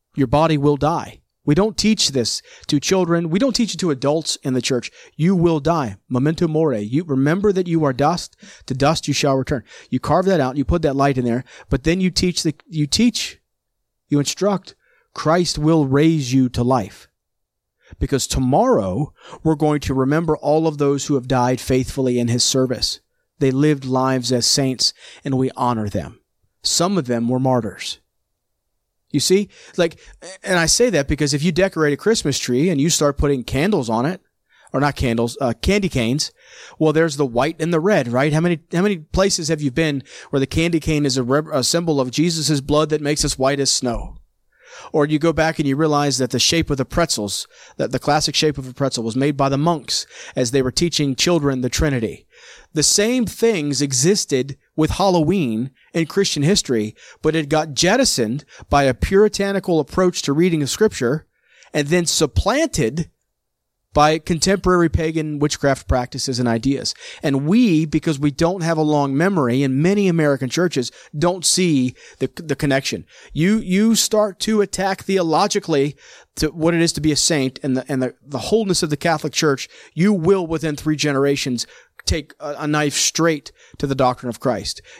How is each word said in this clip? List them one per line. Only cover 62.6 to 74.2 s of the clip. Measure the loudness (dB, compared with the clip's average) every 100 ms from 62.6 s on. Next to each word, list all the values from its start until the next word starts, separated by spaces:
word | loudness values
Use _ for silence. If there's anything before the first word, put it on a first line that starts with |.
| 0 0 -2 -2 -8 _ _ _ _ _ _ _ _
by | 2 4 2
contemporary | -2 -2 0 0 2 2 4
pagan | 2 -2 -2 -4 -2
witchcraft | -2 0 0 0 -2
practices | -2 -2 -6 -4 -2
and | 0
ideas. | 0 0 -2 -4 -8 -14 -6
And | -2 0 2
we, | 4 4 4 2
because | 0 -2 0
we | -2
don't | 0 0 0
have | -2 0
a |
long | 2 2 2 2
memory | 2 2 2 2
in | 0 2
many | 2 2 2
American | 2 2 0 -2
churches, | -2 0 -2 -4 -8 -14 -2
don't | -2 0
see | 0 2 2 2 0 -4 -16 -8
the, | -8 -6
the | -8 -4
connection. | 0 0 -2 -8 -10 -20 -10
You, | -2 0 0
you | 0 2 2 2
start | 2 2